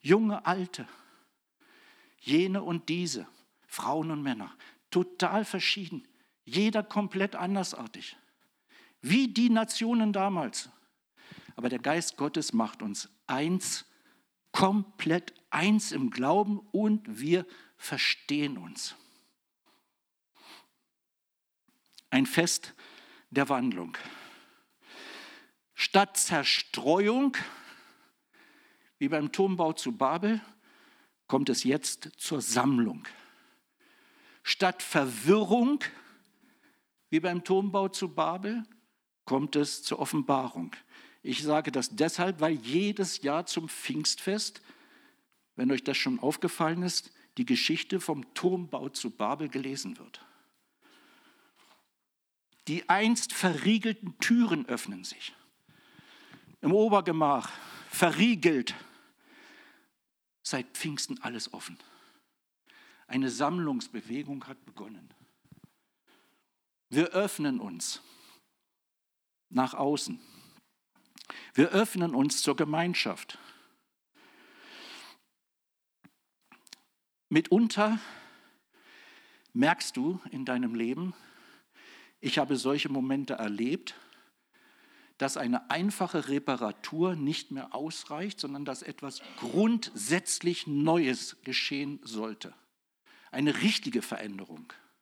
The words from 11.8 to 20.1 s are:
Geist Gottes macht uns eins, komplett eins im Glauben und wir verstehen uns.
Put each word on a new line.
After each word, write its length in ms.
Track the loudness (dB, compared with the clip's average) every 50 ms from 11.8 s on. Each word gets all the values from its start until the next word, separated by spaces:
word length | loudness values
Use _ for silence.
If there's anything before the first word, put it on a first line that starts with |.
Geist 360 | 0 0 0 0 0 -4 -4
Gottes 360 | -2 -4 -2 0 -2 -4 0 2
macht 300 | 2 0 0 -2 -8 -8
uns 260 | -8 -6 -8 -10 -12 _ _ _
eins, 580 | -6 -2 -2 0 0 0 -2 -2 -4 -6 -6 -8 _ _ _ _ _ _ _ _ _ _ _ _ _ 2
komplett 840 | 4 4 6 6 4 0 -2 -8 -4 0 0 0 0 0 -4 -20 -20 _ _
eins 400 | 0 2 4 6 4 4 2 0
im 200 | -2 0 -2 -2
Glauben 500 | 0 0 2 2 4 4 4 2 0 -4 -4 -4
und 480 | -2 0 2 4 2 2 0 -6 -10 -6
wir 260 | 2 2 2 2 2 -2 -14 -20 -20 -20 _
verstehen 840 | _ -8 -8 -4 0 2 0 0 0 -2 -2 -2 0 0 -2 -4 -6
uns. 360 | -10 -12 -12 -10 -10 -10 -10 -14 -20 _ _ _ _ _ _ _ _ _ _ _ _ _ _ _ _ _ _ _ _ _